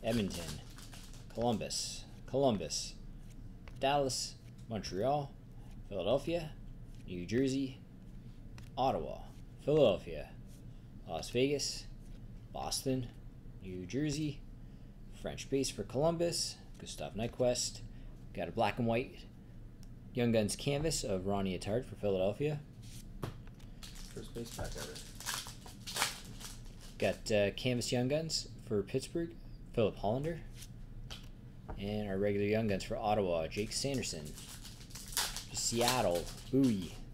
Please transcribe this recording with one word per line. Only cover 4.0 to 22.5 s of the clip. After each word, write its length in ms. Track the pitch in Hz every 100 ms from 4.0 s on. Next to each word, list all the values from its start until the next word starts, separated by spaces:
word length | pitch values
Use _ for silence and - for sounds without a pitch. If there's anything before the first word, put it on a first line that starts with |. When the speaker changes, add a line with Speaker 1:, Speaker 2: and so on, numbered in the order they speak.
| 139 123 - - - - -
Speaker 1:
Montreal, 640 | 110 - 92 117 147 139 - - - - - -
Philadelphia, 600 | 98 87 135 151 170 156 - - - - - -
New 200 | 90 87
Jersey, 520 | 113 135 135 131 127 - - - - - - - - - -
Ottawa, 440 | 131 101 73 - - - - -
Philadelphia, 680 | - 151 127 87 - 78 73 - - - - - - - -
Las 220 | 82 -
Vegas, 540 | 123 135 143 - - - - - - - - -
Boston, 540 | 65 71 - 135 131 120 - - - - -
New 240 | 95 92 90
Jersey, 560 | 120 151 143 151 131 - - - - - - - -
French 300 | 87 69 -
base 180 | 139 131
for 140 | -
Columbus, 720 | 101 123 160 165 170 160 - - - -
Gustav 340 | - - 71
Nyquist. 680 | 92 117 - 123 120 - - - - - - -
Got 140 | - 85
a 40 |
black 280 | 82 107 104
and 80 | 117
white 320 | 113 135 - - - - - - - - - - -
Young 160 | 120
Guns 240 | 113 104 -
canvas 480 | - 143 160 151
of 240 | 123 95 92
Ronnie 280 | 101 98 87
Attard 300 | 101 110 120
for 80 |
Philadelphia. 680 | 107 104 95 95 104 147